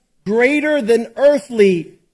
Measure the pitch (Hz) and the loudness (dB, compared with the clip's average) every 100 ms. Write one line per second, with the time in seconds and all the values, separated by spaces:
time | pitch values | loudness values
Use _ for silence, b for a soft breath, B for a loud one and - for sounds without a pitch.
0 | _ _ 185 226 247 294 302 294 220 233 | _ _ -6 -2 0 0 -2 -2 0 -2
1 | 226 - 277 285 - 233 196 175 156 _ | -2 0 2 2 -2 0 2 0 -6 _
2 | _ | _